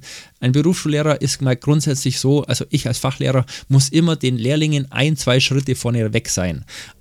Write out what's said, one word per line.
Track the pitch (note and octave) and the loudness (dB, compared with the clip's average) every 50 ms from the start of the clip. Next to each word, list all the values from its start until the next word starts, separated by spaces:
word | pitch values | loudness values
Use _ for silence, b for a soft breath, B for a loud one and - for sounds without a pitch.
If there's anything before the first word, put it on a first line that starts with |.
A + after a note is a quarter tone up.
| B B B B B B B B | B B B B B B B B
ein | - B2 | -2 0
Berufsschullehrer | B2+ D3 D3 E3+ F#3 - - D#3 D3 D3 D3+ D#3 C#3+ - | 2 2 2 2 2 0 0 0 0 0 2 2 0 0
ist | - C3+ - - C3+ | 0 -4 -2 0 0
mal | C3 B2+ | 0 0
grundsätzlich | - - C#3+ D3 D#3 C#3 D3+ C3+ C3+ - C3 B2 - | 0 2 2 2 2 2 0 -2 0 0 -2 -2 0
so, | - C3 C#3+ D3 - | 2 2 2 2 2
also | - - - - - | 0 -2 -4 -4 -2
ich | - C3+ - B2 | -2 -2 -2 -2
als | A#2+ - | -4 -2
Fachlehrer | - C3+ C3 - C#3 C3 C3 C3 B2 B B B B B | -2 -4 -4 -2 -2 0 0 0 0 B B B B B
muss | C3+ C3+ C3+ - | 4 4 4 4
immer | - D#3+ E3 E3+ D#3+ | 2 2 2 2 2
den | D#3 - B2+ B2+ | 0 0 -2 0
Lehrlingen | A#2+ A2 B2 D3 D3+ D#3 D#3 D3+ C#3+ C3+ C3+ | 0 0 0 0 0 0 0 0 0 -2 -2
ein, | - A#2+ C3+ D#3 D#3 | -2 0 0 0 0
zwei | C3 - C3+ B2 C3 | 0 0 2 2 2
Schritte | - - C3+ C#3 C3+ C3+ B2 | 2 2 0 0 0 -2 -4
vorne | - - A#2+ A#2+ A#2 A2 G#2+ A2 | -4 -2 -2 0 0 0 0 0
weg | A2+ - - | -2 -2 -2
sein. | - - F2+ F2+ D#2+ C2+ - B B B B B B B | -4 -2 -2 -2 -4 -6 -10 B B B B B B B